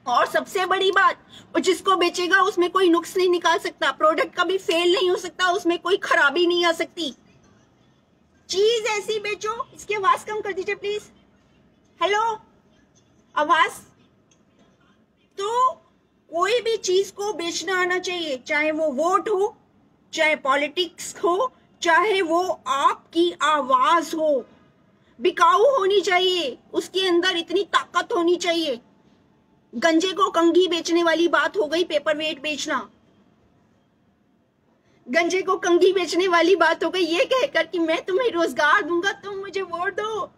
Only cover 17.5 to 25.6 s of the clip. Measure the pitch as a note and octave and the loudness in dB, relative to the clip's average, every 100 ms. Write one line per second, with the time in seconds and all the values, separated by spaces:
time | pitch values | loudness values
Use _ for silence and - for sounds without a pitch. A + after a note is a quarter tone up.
17.5 | E4+ E4 F#4 F4+ F4+ F4+ F4+ D#4+ B3+ - | -6 -4 -2 0 -2 -4 -6 -6 -8 -4
18.5 | D4+ D#4 D#4 D#4 B3+ E4 F#4+ - F#4+ G#4 | -2 0 -2 -2 0 0 0 0 -2 -2
19.5 | - _ _ _ _ _ D#4+ D#4 D4+ C#4 | -4 _ _ _ _ _ -2 0 0 0
20.5 | C#4+ D4 D4 F4 - - - F4 F4+ B4+ | 0 -2 -2 -4 -6 -16 -4 0 0 -2
21.5 | _ _ _ E4+ D#4+ G#4+ F#4+ E4 E4 F4+ | _ _ _ 2 2 4 0 0 0 0
22.5 | D#4 - C#4 D4 - _ E4 F4 F4 D4 | -6 -4 0 0 0 _ 0 0 0 0
23.5 | D4+ B3+ C4 C#4 E4 D#4 D#4+ D#4 C#4 - | 0 0 2 4 2 0 -2 0 0 -4
24.5 | - _ _ _ _ _ _ B3 - E4+ | -20 _ _ _ _ _ _ -2 2 4
25.5 | F#4 | 6